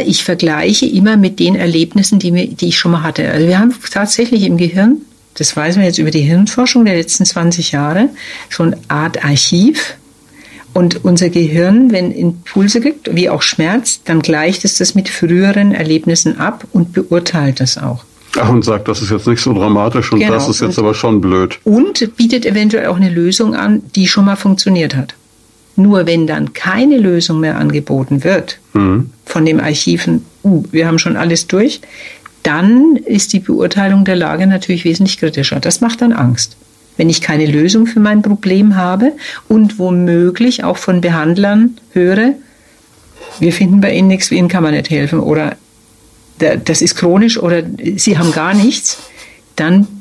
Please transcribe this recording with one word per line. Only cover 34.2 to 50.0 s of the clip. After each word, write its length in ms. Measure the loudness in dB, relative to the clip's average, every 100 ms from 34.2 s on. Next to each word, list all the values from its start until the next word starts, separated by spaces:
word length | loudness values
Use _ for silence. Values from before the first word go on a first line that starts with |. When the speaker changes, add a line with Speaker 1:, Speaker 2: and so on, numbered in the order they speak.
| -2 0 0
Speaker 1:
natürlich 400 | 0 -2 -2 -2
wesentlich 320 | 0 0 0
kritischer. 420 | -4 -2 -4 -2
Das 220 | -2 -2
macht 200 | -2 0
dann 120 | 0
Angst. 420 | 2 0 0 -4 -10 _ _ _ -2
Wenn 140 | 0
ich 100 | 0
keine 240 | -2 0 0
Lösung 400 | 2 2 2 2
für 140 | 2
mein 240 | 2 2
Problem 520 | 2 -2 0 2 4 2
habe 360 | 0 0 0 -2 -10 -16 0
und 300 | 2 2 0
womöglich 840 | -2 0 2 2 2 2 0 0
auch 140 | -4 -4
von 220 | 0 0
Behandlern 800 | 0 0 0 0 2 4 2 0 -6
höre, 420 | 0 2 2 0 -2 -8 _ _ _ _ _ _ -20 -20 -2
"Wir 140 | -2
finden 280 | 2 2 4
bei 120 | 2
Ihnen 140 | 2 2
nichts, 240 | 2 0
Ihnen 160 | 0 0
kann 160 | 0
man 100 | 0
nicht 160 | -2 -2
helfen" 300 | -2 -2 -2
oder 380 | 0 -2 -2 -8 _ _ _ _ _ _ _ -4
"Da-, 160 | -2 -2
das 260 | -2 -2
ist 140 | -2 0
chronisch" 420 | 2 4 2 0
oder 240 | -2 -2 -4 -8 -6 -2
"Sie 200 | 0 0
haben 140 | 0
gar 240 | 0 0 2
nichts", 420 | 2 0 -6 -8 -14 -20 -20 -20 _ -6
dann 320 | 2 2 2 -4